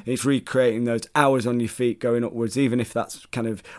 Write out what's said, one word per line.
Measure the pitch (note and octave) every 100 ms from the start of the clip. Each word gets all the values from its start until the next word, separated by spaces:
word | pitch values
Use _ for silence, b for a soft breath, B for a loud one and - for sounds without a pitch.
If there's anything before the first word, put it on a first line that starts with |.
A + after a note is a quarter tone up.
| A#2
It's | B2+
recreating | C3 C3+ - C3 B2 A2+
those | A#2+ A#2 - D3+
hours | C#3 C3+ A#2+
on | A#2+
your | A2+
feet | - B2 A2
going | A#2+ A#2+
upwards, | A#2+ A2+ A2+ B2
even | C3+ B2
if | A2
that's | A#2+ - - -
kind | B2 A2+
of | G#2+ -